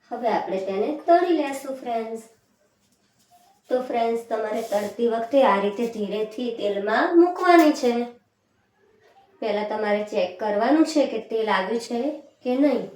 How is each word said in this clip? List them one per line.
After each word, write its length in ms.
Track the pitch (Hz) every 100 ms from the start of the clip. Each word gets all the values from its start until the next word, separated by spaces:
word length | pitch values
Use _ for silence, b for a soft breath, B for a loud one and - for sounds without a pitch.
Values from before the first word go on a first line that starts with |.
| _
હવે 180 | 233 233
આપણે 280 | 202 180 190
તેને 240 | 196 196 214 302
તળી 380 | - 349 359 320
લેશું. 360 | 277 269 269 262
ફ્રેન્ડ્સ, 460 | 240 226 226 226 - _ _ _ _ _ _ _ _ _ _ _ _ _ _
તો 60 | 254
ફ્રેન્ડ્સ, 400 | - 240 233 226 -
તમારે 360 | 220 214 -
તળતી 460 | - 202 202 - 233
વખતે 340 | 226 226 277
આ 140 | 202 196
રીતે 240 | 202 208 233
ધીરેથી 580 | 208 202 208 214 - 240
તેલમાં 580 | 220 202 196 202 233 349
મૂકવાની 600 | 339 349 359 359 339 302
છે. 180 | 277 247 233 240 - _ _ _ _ _ _ _ _ _ _ _ _
પહેલા 260 | 220 208 208
તમારે 340 | 214 208 208
ચેક 260 | 208 208 180 -
કરવાનું 480 | 214 202 247 311 302
છે 160 | 302 262
કે 140 | 220 -
તેલ 220 | 220 214
આવ્યું 300 | 190 190 233
છે 200 | - 233 277 302 - _
કે 180 | 247 254
નહીં. 260 | 294 220 185